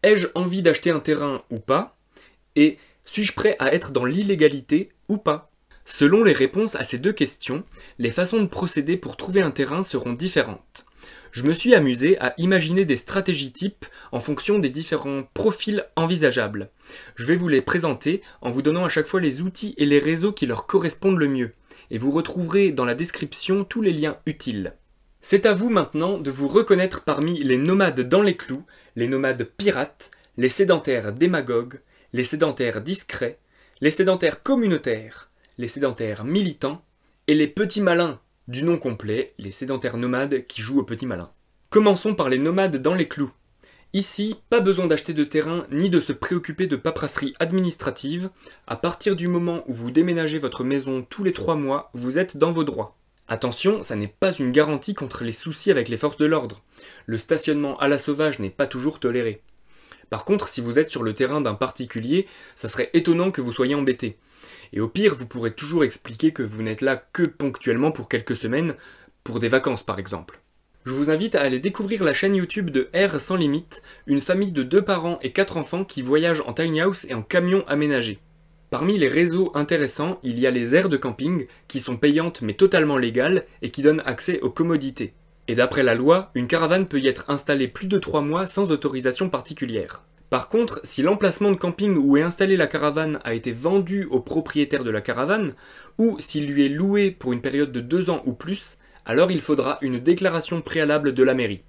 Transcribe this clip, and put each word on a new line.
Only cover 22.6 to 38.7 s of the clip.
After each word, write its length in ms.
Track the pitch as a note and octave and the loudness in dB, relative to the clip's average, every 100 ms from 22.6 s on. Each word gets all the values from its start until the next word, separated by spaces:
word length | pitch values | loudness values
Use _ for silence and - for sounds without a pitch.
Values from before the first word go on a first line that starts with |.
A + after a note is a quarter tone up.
| G3 | 4
dans 140 | C3+ B2 | 2 0
la 100 | B2 | -2
description 680 | E3+ - D3 - - F#3+ | -4 -6 -8 -6 -2 -2
tous 200 | G3 A#3+ | -2 0
les 100 | G#3 | 0
liens 240 | D#3+ D3+ C#3+ - | 0 -2 -2 -6
utiles. 480 | D3+ - G#2+ F#2 - _ _ _ _ | -6 -6 -6 -6 -10 _ _ _ _
C'est 260 | - G3+ A3 | 2 4 6
à 60 | |
vous 160 | F#3+ A#3 | 4 2
maintenant 500 | G#3 D3 D3+ F3 G3 | 2 2 -2 -2 -2
de 100 | C#3 | -4
vous 180 | C3 C#3 | -2 2
reconnaître 560 | F3+ A3+ F#3+ F#3 - | 4 4 2 2 -2
parmi 400 | - C#3 D#3 E3+ | -4 0 0 0
les 140 | C3+ B2+ | 2 2
nomades 440 | D3+ F#3+ F#3 B2+ | 4 4 2 0
dans 200 | B2 F#3 | 2 4
les 160 | G3+ - | 4 0
clous, 260 | - C3+ - - _ - | -6 -12 -12 -20 _ -4
les 120 | A#2 | -2
nomades 360 | C3+ C3+ B2 | 0 0 -2
pirates, 680 | A#2 - G3+ B2 C#3+ _ - - _ - | -6 -2 0 0 -4 _ -18 -18 _ 0
les 120 | B2+ | 0
sédentaires 640 | - G3 F3 D3 B2 G#2 | 2 4 4 2 -2 -2
démagogues, 680 | A2 F3 E3+ B2 A#2 A#2+ - _ _ _ | 0 2 2 0 -2 -2 -14 _ _ _
les 100 | A#2+ | -4
sédentaires 560 | B2+ D3+ D#3 C3 A#2+ G#2+ | -4 0 -2 0 -4 -4
discrets, 600 | B2 F#3+ - - A#2+ - _ _ _ _ | -6 -8 -8 -6 -6 -6 _ _ _ _
les 100 | D3 | 0
sédentaires 500 | D#3 F#3 F#3 E3 - | 2 2 4 0 -2
communautaires, 880 | - C4+ A3 D#3 C3+ A2 A2 - - _ _ - | 0 2 2 0 -2 -6 -8 -20 -20 _ _ -10
les 100 | A#2 | -8
sédentaires 560 | C#3 C#3 A2 A2 G2+ | -2 -4 -2 -6 -6
militants 600 | A2+ F#3 F#3 D3 C3+ E3 _ _ _ _ - | -2 0 -2 -4 -6 -6 _ _ _ _ 2
et 60 | |
les 140 | D3+ D3 | 4 4
petits 340 | F3+ G#3 G#3 | 0 -2 0
malins, 380 | F#3+ E3+ E3+ B2 _ _ - | 2 2 0 -4 _ _ -10
du 140 | B2 | -4
nom 160 | D#3+ | 0